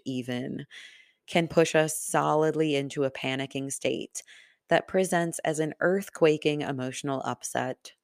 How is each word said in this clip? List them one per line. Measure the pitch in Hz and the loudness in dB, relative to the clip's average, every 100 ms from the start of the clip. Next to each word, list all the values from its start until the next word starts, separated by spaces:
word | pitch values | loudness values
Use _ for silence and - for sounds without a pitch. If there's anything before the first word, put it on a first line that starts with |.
| 135 | -6
even | 127 120 123 135 123 139 - - - _ _ - | -6 -4 -4 -4 -8 -10 -18 -20 -20 _ _ -2
can | 180 165 | 0 4
push | 170 160 160 | 4 6 4
us | 156 - | 2 0
solidly | - 151 151 151 156 147 156 139 | -2 0 4 4 4 2 2 0
into | 139 147 | 0 -2
a | 131 | -2
panicking | - 135 131 135 135 139 | -2 -4 -4 -4 -6 -6
state | - 131 - - - - - - _ - | -2 -2 -2 -6 -12 -16 -20 -20 _ 0
that | 165 - | 2 2
presents | 190 185 180 170 - | 0 2 2 0 -2
as | 160 151 | -2 0
an | 156 - | -2 0
earthquaking | 175 196 - - 160 151 151 147 143 | 2 2 -2 2 4 4 0 0 -2
emotional | 131 127 131 143 131 | -4 -6 -4 -4 -2
upset, | 123 120 - 123 127 - - - | -4 -6 -6 -4 -4 -6 -14 -20